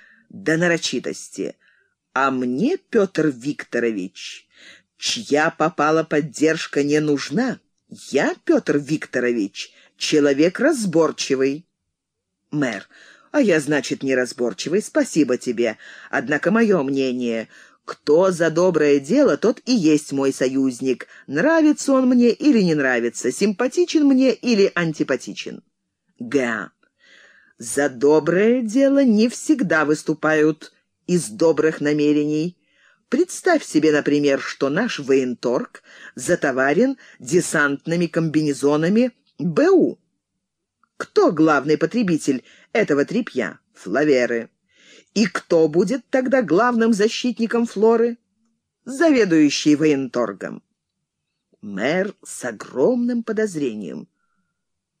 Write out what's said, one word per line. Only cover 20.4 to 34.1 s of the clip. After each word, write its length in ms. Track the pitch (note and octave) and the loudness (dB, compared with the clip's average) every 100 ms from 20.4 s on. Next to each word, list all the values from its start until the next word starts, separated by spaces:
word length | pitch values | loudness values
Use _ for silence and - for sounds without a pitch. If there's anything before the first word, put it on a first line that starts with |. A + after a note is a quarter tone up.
| C3 C3+ C3+ B2 C3 A#2+ - - - | -2 0 -2 -2 -4 -4 -6 -20 -8
Нравится 640 | C#3 C#4 E4 D4+ D4 - | -2 2 4 4 2 0
он 160 | C4+ B3+ | 2 4
мне 240 | B3 A#3+ | 4 4
или 300 | - D4 A#3 | 4 2 4
не 140 | F3+ D3+ | 4 2
нравится, 540 | C3 B2 A#2 - - | 2 0 -2 -2 -4
симпатичен 760 | - G3+ F#3+ B3 F4 F4 D#4+ C#4+ | 0 -2 0 -4 0 0 2 4
мне 280 | C4 C4 | 4 2
или 380 | - B3 G#3+ G3 | 0 0 2 2
антипатичен". 880 | - E3 D3+ D3 C3 - - - - _ _ _ _ _ _ | 2 -2 -2 -4 -4 -6 -12 -14 -16 _ _ _ _ _ _
Га: 540 | A#2+ C3+ A#2+ A2 F2+ _ _ _ _ - - _ _ _ | -4 -2 -2 -6 -10 _ _ _ _ -20 -20 _ _ _
"За 300 | A#2 C#3+ C#3+ | -8 -2 -2
доброе 720 | B2+ C#3+ D#3 D3+ F3 A3 B3+ | 0 4 4 4 2 2 0
дело 420 | A3+ A#3 C4+ C#4 | 0 2 4 4
не 240 | C4+ G#3 A#3+ | 4 4 2
всегда 540 | - - C#4 F#3+ D#3+ D3 | -2 -2 0 2 0 0
выступают 880 | D3+ - D#3 D3+ D#3 D3+ D#3 - _ _ _ - | -2 -2 -4 0 2 2 0 -12 _ _ _ -2
из 220 | F3 G#2+ | -2 -2
добрых 540 | C3+ E3 D3 D#3 D#3+ | 0 2 4 0 0
намерений. 720 | D3 D3+ D3 D3 D3 D3+ E3+ - _ _ _ _ _ | -2 2 2 2 0 -2 -4 -8 _ _ _ _ _
Представь 540 | B3 F4+ - F#4 E4 | -2 -2 -2 0 0
себе, 280 | - - D#3 | 0 2 2
например, 500 | D3 C#3+ | 2 2